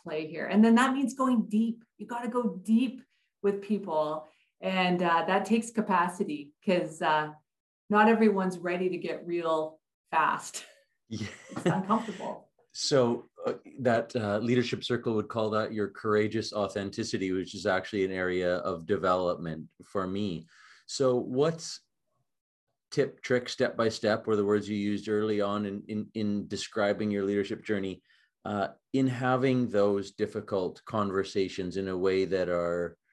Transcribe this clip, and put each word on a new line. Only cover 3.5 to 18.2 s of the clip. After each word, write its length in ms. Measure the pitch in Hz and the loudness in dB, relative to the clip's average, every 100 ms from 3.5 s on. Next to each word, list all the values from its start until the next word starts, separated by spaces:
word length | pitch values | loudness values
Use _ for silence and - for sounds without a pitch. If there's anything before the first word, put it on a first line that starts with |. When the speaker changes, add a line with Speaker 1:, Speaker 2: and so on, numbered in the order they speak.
| 202 | -2
Speaker 1:
people. 680 | - 202 196 156 151 156 - _ _ - | -2 -4 0 0 0 -2 -10 _ _ -8
And, 400 | 190 185 180 180 | -2 0 2 2
uh, 220 | 175 170 170 | 4 2 2
that 180 | 196 | 2
takes 260 | 196 226 - | 2 0 0
capacity 840 | - 208 185 185 - 165 147 - _ | -2 2 2 2 -2 -4 -6 -10 _
'cause, 360 | - 175 156 - | 0 0 0 -2
uh, 320 | 165 156 151 - _ _ _ _ - | 0 2 0 -8 _ _ _ _ 0
not 200 | 208 220 | 6 6
everyone's 500 | 220 220 190 185 175 | 6 6 4 0 -2
ready 300 | 175 180 185 | -2 0 0
to 100 | - | -2
get 260 | - - | -6 -6
real 560 | 170 170 165 160 156 - _ _ - | -4 -2 0 0 -2 -8 _ _ -4
fast. 560 | 165 147 - - - - - _ _ - | 0 0 -2 -6 -14 -16 -20 _ _ -10
Speaker 2:
Yeah. 200 | 110 104 - - | -8 -8 -12 -12
Speaker 1:
It's 140 | - | -2
uncomfortable. 840 | 180 185 185 226 220 - - - - _ _ | 0 0 2 0 -2 -8 -8 -10 -16 _ _
Speaker 2:
So, 580 | - - 139 120 120 - - 120 | -6 2 4 4 2 -6 -8 -6
uh, 80 | 117 - - | -6 -10 -2
that, 360 | 120 117 - 123 | 2 2 0 -2
uh, 220 | 104 104 | 0 0
leadership 440 | 117 123 120 131 | 2 2 2 -2
circle 320 | - 120 123 | -4 -2 0
would 140 | 110 104 | -2 -2
call 220 | 117 110 | -2 0
that 220 | 107 107 | 0 -2
your 160 | 110 98 | -2 -4
courageous 640 | - 110 107 107 110 107 | -4 2 2 2 0 -4
authenticity, 760 | 107 98 104 98 107 113 101 95 | -2 -2 -2 -4 -6 -4 -2 -2
which 240 | 92 87 | -2 -4
is 100 | 98 | -4
actually 400 | 98 92 - 104 | 0 0 0 -2
an 80 | 95 | -2
area 440 | 92 | 0